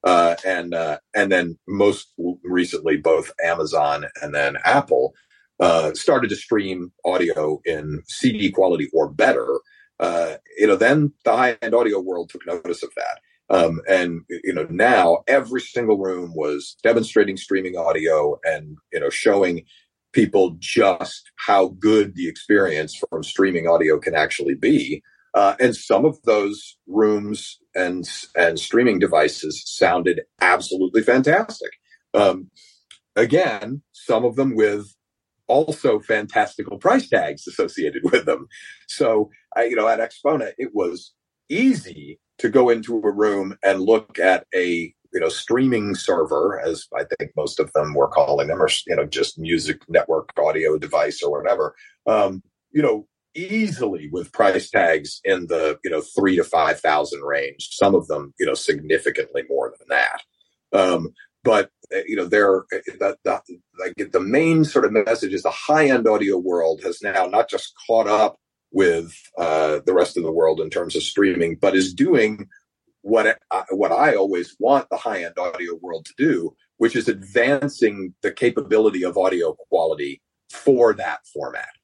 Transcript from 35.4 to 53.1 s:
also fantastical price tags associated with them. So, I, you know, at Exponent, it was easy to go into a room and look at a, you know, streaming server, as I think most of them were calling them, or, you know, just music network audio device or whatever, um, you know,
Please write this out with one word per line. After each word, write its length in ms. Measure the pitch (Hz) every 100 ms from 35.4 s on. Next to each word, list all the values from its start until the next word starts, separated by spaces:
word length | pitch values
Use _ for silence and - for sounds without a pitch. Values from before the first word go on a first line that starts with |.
| -
also 540 | 131 156 - 135 107
fantastical 800 | - 110 107 - 104 - - 98
price 300 | 185 262 -
tags 380 | 90 80 71 -
associated 560 | - - - 78 71 69
with 140 | 76
them. 240 | 73 - - - - - -
So, 420 | - 127 110 107 _ _
I, 100 | -
you 120 | 120 117
know, 100 | 110
at 140 | 113
Exponent, 540 | 113 - 143 156 101 -
it 120 | 127
was 400 | 104 90 90 - _ _ _ _
easy 680 | 165 262 196 - - - - _ -
to 100 | 110
go 220 | 127 123
into 260 | 117 110 117
a 160 | 104
room 440 | 101 107 98 95 95
and 200 | 98 95
look 360 | 98 110 110 -
at 280 | 92 90 -
a, 380 | 92 87 85 82 _ _
you 80 | 92
know, 80 | 82
streaming 680 | - - 120 131 117 104
server, 640 | 92 - 90 78 76 87 -
as 280 | 82 80 - -
I 60 |
think 280 | 82 - 82 -
most 240 | 73 -
of 100 | -
them 200 | 78 76
were 140 | 71 69
calling 400 | - 69 71 71
them, 140 | 85
or, 80 | 80 - -
you 100 | 87
know, 80 |
just 340 | 73 82 82 80
music 440 | 80 82 78 76 -
network 420 | 82 - 80 - -
audio 400 | 76 78 80 78
device 440 | 78 78 73 -
or 80 | 73
whatever, 440 | 73 95 95 76 _ - _ -
um, 360 | 107 101 95 _ _ _
you 100 | 151
know, 240 | 139 107 -